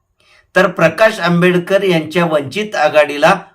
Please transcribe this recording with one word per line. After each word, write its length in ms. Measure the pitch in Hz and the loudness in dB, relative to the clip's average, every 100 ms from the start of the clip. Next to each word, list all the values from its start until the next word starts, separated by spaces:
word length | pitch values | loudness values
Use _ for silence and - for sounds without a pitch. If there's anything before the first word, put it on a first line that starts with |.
| _ _ _ _ _ | _ _ _ _ _
तर 120 | 185 190 | -2 0
प्रकाश 500 | 185 165 - 220 214 | 0 -2 2 0 0
आंबेडकर 600 | 175 170 180 175 175 196 | -2 2 2 0 0 0
यांच्या 400 | 196 165 156 180 165 | 0 -2 -2 -2 0
वंचित 480 | 151 131 202 214 139 | -2 -4 -8 -6 -2
आघाडीला 580 | 151 151 143 147 160 190 - | 0 2 0 2 2 0 -4